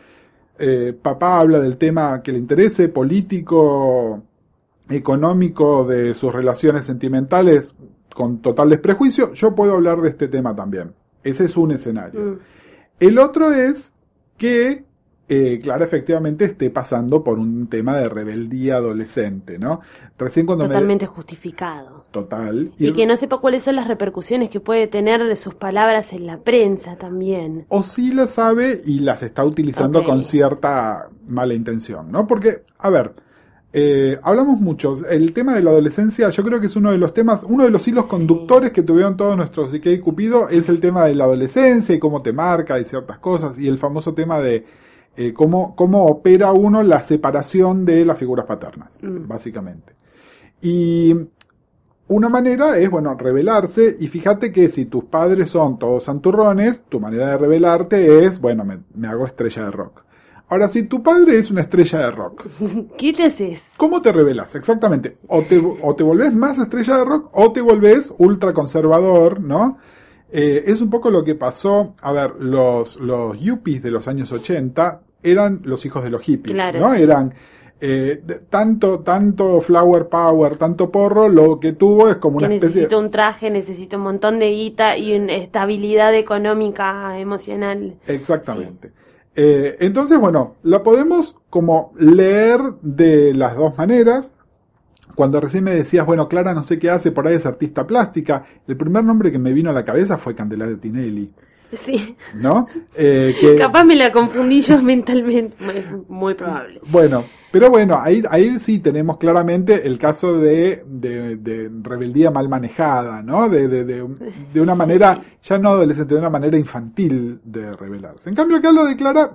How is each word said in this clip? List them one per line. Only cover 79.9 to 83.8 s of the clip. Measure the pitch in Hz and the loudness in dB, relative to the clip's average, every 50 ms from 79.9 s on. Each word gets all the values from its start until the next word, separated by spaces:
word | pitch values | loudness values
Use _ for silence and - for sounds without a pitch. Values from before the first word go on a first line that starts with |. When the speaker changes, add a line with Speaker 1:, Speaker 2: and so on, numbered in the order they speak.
| 175 170 165 - | 4 4 2 0
Speaker 1:
power, | - 170 170 165 165 160 151 143 147 | -2 0 2 4 4 4 2 2 0
tanto | 151 165 165 170 - 220 180 | 0 -2 -2 0 -2 -2 0
porro, | 180 202 202 202 202 214 214 208 | 0 0 2 2 4 4 4 6
lo | 185 160 156 160 160 156 | 6 6 6 6 4 2
que | 156 170 | -2 -4
tuvo | 156 - 196 202 208 214 220 220 | 0 2 2 4 6 6 6 4
es | 196 | 4
como | 185 - 156 143 147 | 2 0 -2 0 0
Speaker 2:
Que | 151 | 0
Speaker 1:
una | 202 208 | 0 0
especie | 196 180 165 165 | 0 0 0 2
Speaker 2:
necesito | 185 160 156 220 214 | 2 0 2 2 0
un | 208 208 | 0 0
traje, | 208 214 214 214 214 - 220 214 | 0 0 0 0 -2 -4 -6 -4
necesito | 208 196 185 185 190 170 | -4 -4 -6 -8 -10 -14